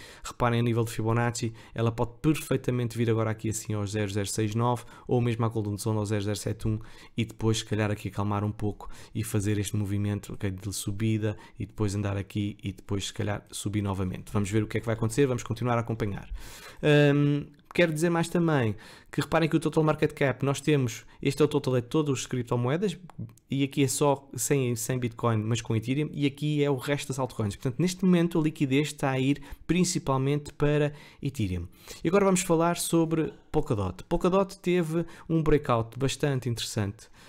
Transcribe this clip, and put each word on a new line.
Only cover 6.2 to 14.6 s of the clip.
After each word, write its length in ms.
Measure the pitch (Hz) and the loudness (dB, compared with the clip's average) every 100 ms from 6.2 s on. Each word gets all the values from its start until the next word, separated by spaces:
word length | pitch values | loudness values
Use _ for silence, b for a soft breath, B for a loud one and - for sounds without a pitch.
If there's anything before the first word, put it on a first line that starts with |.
zero 140 | 101 101 | -2 -4
sete 300 | - 107 110 | -4 -4 -2
um 140 | 107 B B B - | -4 B B B -4
e 80 | |
depois 340 | 117 - 113 110 | -4 0 0 0
se 80 | - | 0
calhar 220 | 107 104 | 0 0
aqui 200 | 104 98 | -2 -6
acalmar 340 | 104 101 101 | -4 -2 0
um 80 | 104 | -2
pouco 400 | 107 104 - - B B | -2 -4 -4 -10 B B
e 80 | - | -6
fazer 360 | 110 107 101 104 | -2 0 0 0
este 180 | 98 104 | 0 -2
movimento, 560 | 98 101 104 101 - | -2 0 0 -2 -6
ok, 180 | 98 101 | -6 -6
de 220 | 95 101 | -4 -6
subida 640 | - 107 98 110 107 107 104 B - | -6 -4 -2 0 2 0 -4 B -12
e 80 | |
depois 300 | 98 - 104 | -10 -2 -2
andar 220 | 101 101 98 | 0 -2 -4
aqui 400 | 95 104 101 - | -4 -4 -4 -4
e 120 | 101 | -8
depois 340 | - - 98 - | -8 -6 -4 -4
se 60 | |
calhar 320 | - 104 101 - | -4 -4 -4 -8
subir 300 | - 104 104 | -8 -4 -2
novamente. 500 | 101 95 92 - - | -2 -2 -4 -6 -4
Vamos 180 | 104 98 | -2 0
ver 140 | 110 | 0